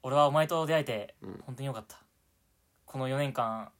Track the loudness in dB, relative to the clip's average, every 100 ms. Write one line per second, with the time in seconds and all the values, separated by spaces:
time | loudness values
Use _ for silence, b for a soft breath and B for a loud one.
0 | 2 6 6 6 2 2 2 0 0 -4
1 | -6 _ -14 -12 -12 -8 -8 -8 -12 -20
2 | _ _ _ _ _ _ _ _ -12 -6
3 | -2 -2 -2 0 -2 -4 -10 _